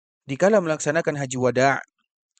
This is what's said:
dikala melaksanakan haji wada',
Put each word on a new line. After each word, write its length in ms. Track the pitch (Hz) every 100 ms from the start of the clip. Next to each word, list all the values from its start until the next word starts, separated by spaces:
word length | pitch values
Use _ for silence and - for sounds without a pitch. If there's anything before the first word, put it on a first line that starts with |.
| _ _ -
dikala 320 | 139 185 214
melaksanakan 580 | 165 156 151 160 165 147
haji 160 | 135 131
wada', 460 | 123 123 135 131 - _ _ _ _